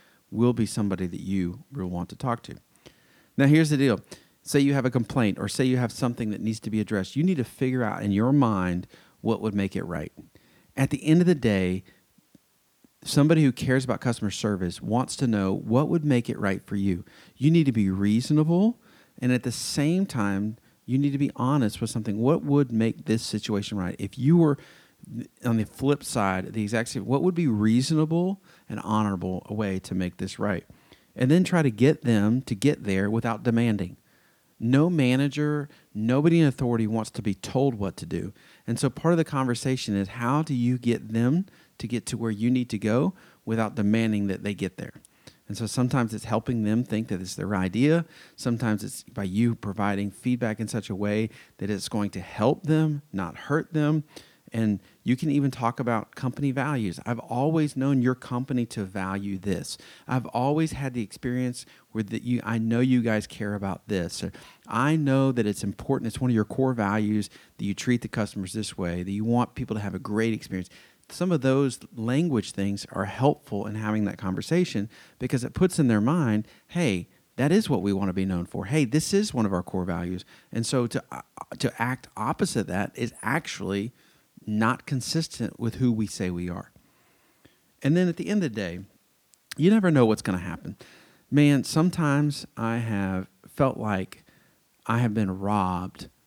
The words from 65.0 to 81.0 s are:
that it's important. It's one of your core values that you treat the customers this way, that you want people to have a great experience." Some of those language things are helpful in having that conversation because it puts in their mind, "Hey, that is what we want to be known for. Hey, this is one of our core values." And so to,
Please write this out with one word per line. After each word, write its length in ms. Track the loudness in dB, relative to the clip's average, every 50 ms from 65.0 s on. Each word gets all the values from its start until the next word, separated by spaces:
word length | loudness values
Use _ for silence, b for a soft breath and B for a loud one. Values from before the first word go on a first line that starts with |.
| 2 2 2 4 4 2
that 140 | 2 2 0
it's 180 | 0 0 -2 -4
important. 440 | -6 -6 -6 -4 -2 -2 -2 -2
It's 120 | -6 -4 -2
one 120 | 0 2
of 40 | 2
your 80 | 2 2
core 300 | 0 0 0 0 0 0
values 560 | 0 0 0 0 0 0 0 0 -2 -2 -4 B B B B B
that 60 | -6 -6
you 100 | -4 -4
treat 280 | -2 0 0 0 0
the 80 | 0 -4
customers 420 | -4 -4 -4 -4 -4 -8 -8 -6
this 260 | -6 -6 -6 -6 -6
way, 260 | -4 -4 -4 -2 -4 -4
that 80 | -4
you 120 | -4 -4 0
want 320 | 2 2 2 2 0 -2
people 220 | -8 -6 -6 -4
to 40 | -4
have 140 | -4 -6 -6
a 40 | -6
great 340 | -6 -4 -2 0 0 0 -2
experience." 360 | -4 -6 -8 -8 -8 -8 -8 B B B B B B B
Some 240 | -12 -6 -4 -2 0
of 80 | 0 2
those 400 | 2 2 2 4 2 0 -2 -6 -14 -16 -10
language 560 | -6 -4 0 0 0 2 2 0 0 -2 -2
things 340 | -4 -4 -2 -2 -2 -4 -8 -8
are 140 | -6 -6 -4
helpful 600 | -4 0 2 4 4 4 2 -4 -8 -8 -6 -6
in 80 | -6 -6
having 280 | -4 -2 -2 0 0 0
that 140 | -2 -2
conversation 720 | -4 -4 -4 -4 -4 -2 0 0 0 0 0 -2 -4 -6 -6 B B B B B
because 280 | B -6 -2 -2 -2 -4
it 80 | -2 -2
puts 260 | 0 0 2 2 2
in 80 | 2
their 140 | 4 4 4
mind, 440 | 4 2 2 2 2 2 2 0 -2 b b b b
"Hey, 400 | b -4 -2 0 0 0 -2 -4 -8 b b b b -4
that 160 | 0 2 4 4
is 160 | 4 4 2
what 120 | 0 0
we 120 | 2 0 0
want 160 | 0 0 0
to 40 | 0
be 120 | 0 0
known 200 | 0 0 -2 -4
for. 200 | -4 -6 -8 -4
Hey, 180 | -2 0 0 2
this 300 | 2 0 0 0 2 0
is 200 | 0 0 0 -2
one 120 | 0 0
of 80 | 0 0
our 100 | -2 -4
core 220 | -2 -4 -4 -2
values." 400 | -2 -2 -4 -4 -4 -6 -8 -10 b b b b b
And 140 | b -6 -4
so 220 | -2 0 0 0
to, 140 | -2 -4 -6